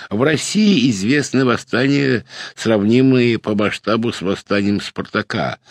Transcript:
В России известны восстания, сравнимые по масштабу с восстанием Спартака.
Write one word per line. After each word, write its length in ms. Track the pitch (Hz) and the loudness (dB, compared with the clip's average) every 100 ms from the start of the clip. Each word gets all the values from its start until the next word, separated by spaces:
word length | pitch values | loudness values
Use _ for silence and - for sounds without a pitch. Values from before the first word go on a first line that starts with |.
| - | -8
В 140 | 104 | -2
России 680 | 139 151 - 208 214 165 127 | 0 0 -2 2 4 4 2
известны 560 | 98 104 147 - 127 131 | 0 0 0 0 0 2
восстания, 800 | 107 - 117 135 143 135 120 - - - - | 0 -2 -2 0 0 0 -2 -6 -18 -16 -6
сравнимые 840 | 110 110 104 120 131 127 120 113 | 0 2 4 4 4 4 2 0
по 160 | - | -2
масштабу 580 | 104 101 - - 113 113 | -2 -2 -4 -4 -2 -2
с 120 | - | -4
восстанием 580 | 87 95 - 101 101 101 | -4 -6 -2 -2 0 -2
Спартака. 800 | - - - 107 - 110 67 - _ | -4 -12 -6 -6 -4 -4 -4 -8 _